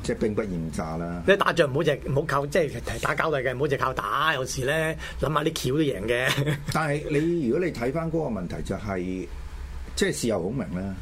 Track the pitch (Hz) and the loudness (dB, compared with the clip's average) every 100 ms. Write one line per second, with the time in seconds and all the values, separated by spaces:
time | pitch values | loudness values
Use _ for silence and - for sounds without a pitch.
0 | - 247 110 107 107 87 80 78 80 82 | -4 0 0 0 -2 -2 -4 -4 -4 -4
1 | 85 87 82 196 - 170 147 135 156 143 | -4 -2 4 4 4 4 2 4 2 0
2 | - 139 165 139 143 185 147 85 - - | 0 0 2 0 0 0 0 -2 -6 -4
3 | - 147 156 147 131 123 147 135 131 127 | -2 0 2 2 0 0 0 2 0 0
4 | 101 123 156 143 127 135 127 156 160 160 | -2 2 2 2 -2 -2 0 2 0 -2
5 | - - 135 151 156 165 131 143 151 95 | -8 -2 0 2 2 0 0 2 2 0
6 | 110 120 131 135 143 143 - 151 156 147 | 0 2 2 2 0 0 0 0 0 -2
7 | 147 147 165 175 123 147 180 117 120 165 | 0 2 2 2 2 2 0 0 -2 0
8 | 165 160 147 101 85 82 - 95 101 95 | 0 -2 -2 -2 -4 -4 -4 -4 -2 -2
9 | 90 92 - - - - - - - - | -2 -4 -6 -8 -10 -10 -8 -8 -8 0
10 | 196 - 117 101 87 135 87 90 95 92 | 0 2 0 0 0 -2 -4 -4 -4 -4